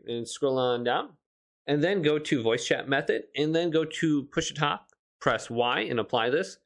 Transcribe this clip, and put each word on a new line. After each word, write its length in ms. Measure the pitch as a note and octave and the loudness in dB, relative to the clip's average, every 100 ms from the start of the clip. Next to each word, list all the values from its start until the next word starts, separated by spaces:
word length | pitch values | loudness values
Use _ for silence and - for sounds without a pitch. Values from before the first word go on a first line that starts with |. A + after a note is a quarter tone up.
| - | -8
and 220 | A#2 A2+ | -8 -6
scroll 300 | - C#3 C3 | -2 0 2
on 260 | B2+ A#2+ | 2 0
down. 280 | A#2+ B2+ C#4+ E3+ _ _ _ _ - | 0 -2 -2 -12 _ _ _ _ -2
And 160 | D3 | 0
then 200 | E3 G3+ | 2 2
go 180 | D3+ D3+ | 2 0
to 240 | D3+ C#3+ | 0 0
voice 220 | A2+ A#2+ - | 2 2 2
chat 240 | C#3+ - | -2 0
method 320 | C#3 D#3 A2+ - - | -2 0 -2 -4 -2
and 180 | D3+ E3 | 0 0
then 140 | F3 | 2
go 160 | D#3 D#3 | 0 -2
to 380 | - E3 D3 | 0 0 0
push 260 | C#3 - - | 0 -4 -4
to 40 | |
talk. 320 | C#3+ D3 - - _ _ _ | -2 -2 -2 -8 _ _ _
Press 280 | - A2+ - | 0 0 0
Y 320 | A#2 A#2+ C#3+ | 0 0 0
and 180 | G#3 A#2+ | 0 -2
apply 300 | G#2 B2 A#2 | 0 0 2
this. 300 | D3 C#4+ - | 0 -2 -8